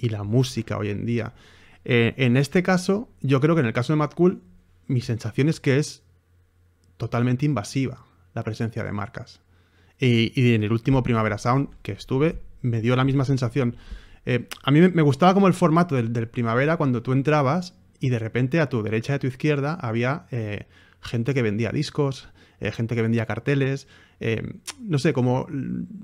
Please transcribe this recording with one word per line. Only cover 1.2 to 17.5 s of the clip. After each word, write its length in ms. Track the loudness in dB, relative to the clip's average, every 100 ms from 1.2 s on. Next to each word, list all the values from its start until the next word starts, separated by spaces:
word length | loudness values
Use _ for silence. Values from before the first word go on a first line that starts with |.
| -4 -12 -20 -20 -20 -12 0
Eh, 280 | 2 2 2
en 200 | 2 2
este 260 | 2 0
caso, 460 | 2 0 0 -2 -4 _
yo 180 | 0 2
creo 140 | 4 2
que 60 |
en 60 | 2
el 60 |
caso 200 | 0 0
de 40 | 0
Mad 140 | 0 2
Cool, 260 | 2 2 -8 -20 _ _ -4
mi 140 | -2
sensación 480 | -2 -4 -4 0 0
es 100 | 0
que 180 | 2 2
es 260 | 0 -8 _ _ _ _ _ _ _ _ _ -12
totalmente 480 | -4 0 0 0 0
invasiva 600 | -2 -2 -4 -4 -6 -18 _ _
la 100 | -10
presencia 400 | -8 -6 -6 -6
de 80 | -6
marcas. 480 | -6 -8 -12 -18 -20 _ _ _ _ _ 0
Y, 320 | 2 4 2 4
y 160 | 4 4
en 80 |
el 80 | 2
último 320 | 0 2 2
Primavera 340 | 2 0 0 -2
Sound 320 | 0 0 -2 -8
que 100 | -12
estuve, 500 | -10 -4 0 0 -2 -10 -6
me 200 | -2 0
dio 140 | 2 2
la 80 |
misma 220 | 2 2 0
sensación. 500 | 0 0 0 -2 -2 -12 -16 -16 -12 -4
Eh, 220 | -4 -4 -6
a 80 | 2
mí 80 | 6
me, 80 | 6
me 120 | 6
gustaba 320 | 2 4 4
como 140 | 6 4
el 60 |
formato 420 | 4 4 4 2 0
del, 160 | -2
del 140 | -2 -4
Primavera 500 | -4 0 0 0 0
cuando 240 | 0 -2
tú 100 | 0
entrabas 640 | 0 2 2 2